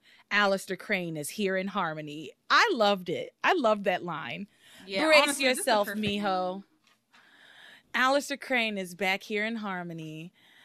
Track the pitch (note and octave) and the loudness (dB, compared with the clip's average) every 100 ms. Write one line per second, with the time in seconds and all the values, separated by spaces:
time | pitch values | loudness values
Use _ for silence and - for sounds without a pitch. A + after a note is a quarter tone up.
0 | _ - - G3+ G3+ G3 - F#3 - G3 | _ -20 -2 2 4 2 -2 -8 -2 -2
1 | F3 D#3 D3 - F#3+ F#3+ G3 G3 E3+ D#3 | -2 -6 -6 -4 -2 0 -2 -2 -4 -4
2 | D3+ D3 D3+ - - C#4+ A4+ C#4 G3+ G3+ | -10 -12 -14 -12 2 4 4 4 4 2
3 | F3+ D3 - - C4+ F#4 A3+ G#3+ G3 F3+ | -2 -6 -6 -2 2 4 2 2 0 -2
4 | F3 D3+ B2+ E3 G3+ _ - - F#3+ G3 | -2 -8 -8 -10 -12 _ -20 -20 -6 0
5 | D#4 D4+ D4 C4+ C4+ B3+ - G#3+ G3+ G#3 | 6 6 6 2 0 2 2 2 2 -2
6 | G#3 G3+ G3+ F#3 F#3 F#3+ - _ _ _ | -2 0 0 0 -2 -6 -12 _ _ _
7 | _ _ _ _ - - - - _ A#3+ | _ _ _ _ -20 -20 -20 -20 _ 0
8 | B3+ C#4+ - C#4 - B3+ A3 G3+ F3+ F3 | 2 2 0 -6 -2 0 0 -2 -6 -2
9 | F#3+ G3 - G#3 G#3+ A#3 G#3 F3+ F3 E3 | -2 -2 -2 -4 -4 -4 -6 -6 -8 -10
10 | D#3 D#3 E3+ - _ _ | -12 -12 -14 -18 _ _